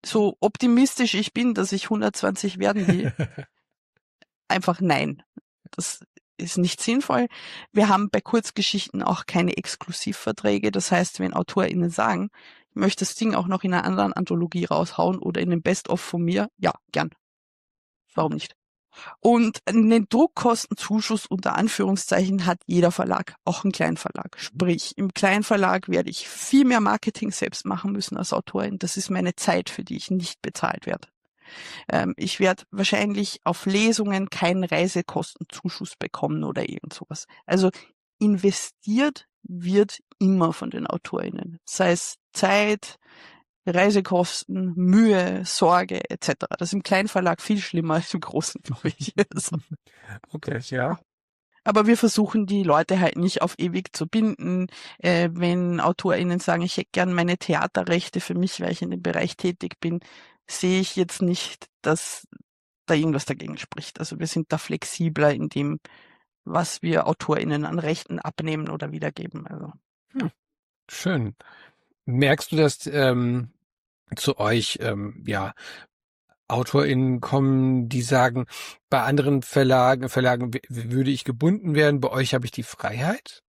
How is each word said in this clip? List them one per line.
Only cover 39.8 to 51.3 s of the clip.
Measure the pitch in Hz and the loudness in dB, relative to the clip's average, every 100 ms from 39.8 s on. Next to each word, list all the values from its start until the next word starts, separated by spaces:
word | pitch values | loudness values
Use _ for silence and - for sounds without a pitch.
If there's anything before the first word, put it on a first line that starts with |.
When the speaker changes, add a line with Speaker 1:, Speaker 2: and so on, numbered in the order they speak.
| 202 - _ _ | 4 0 _ _
Speaker 1:
immer | 190 190 165 | 4 4 2
von | 160 - | 0 -8
den | - - | -6 -4
AutorInnen. | - - - - 185 175 165 - | -6 -4 -6 -6 -8 -10 -14 -12
Sei | - 185 | 0 2
es | 175 - - _ | 2 -2 -12 _
Zeit, | - 190 202 208 214 - - _ - - - _ _ - | 0 2 4 2 0 -4 -20 _ -20 -20 -20 _ _ -2
Reisekosten, | 175 196 202 185 180 175 - - 190 185 170 | 4 6 4 2 2 2 -2 -6 -4 -2 2
Mühe, | 180 196 226 196 180 185 180 | 6 8 8 6 2 -2 -4
Sorge | - 170 175 185 - - | 2 4 4 2 -4 -6
et | - | -6
cetera. | - - - - | -4 -4 -4 -4
Das | 175 | -4
ist | |
im | 202 | -4
Kleinverlag | - 190 208 196 180 170 | 2 2 2 0 0 -2
viel | - 208 | 0 -2
schlimmer | - 175 165 165 | 0 -2 0 0
als | 175 | 0
im | 180 | -6
Großen, | - - - - | -4 -4 -4 -8
glaub | - 127 165 | -8 -4 -4
ich. | - 143 - | -6 -6 0
<laughs> | 202 - | -2 -2
So. | - 165 - 156 _ _ - 101 - | -6 -6 -8 -18 _ _ -20 -20 -14
Speaker 2:
Okay, | 156 151 139 127 | -10 -6 -8 -4
ja. | 127 127 175 _ _ _ | -2 -2 -4 _ _ _